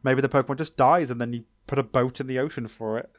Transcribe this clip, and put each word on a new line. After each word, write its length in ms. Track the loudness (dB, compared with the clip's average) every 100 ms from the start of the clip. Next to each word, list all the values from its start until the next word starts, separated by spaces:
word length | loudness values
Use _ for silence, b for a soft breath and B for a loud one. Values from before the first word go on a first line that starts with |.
Maybe 160 | 0 2
the 60 | 2
Pokemon 300 | 2 0 -4
just 180 | -4 2
dies 340 | 4 4 2
and 100 | -4
then 120 | -6
you 120 | -8 -12 _ -6
put 140 | -4
a 20 |
boat 380 | 0 0 0 -2
in 80 | -6
the 100 | -4
ocean 300 | -4 -6 -10
for 300 | -8 -6 -6
it. 120 | -8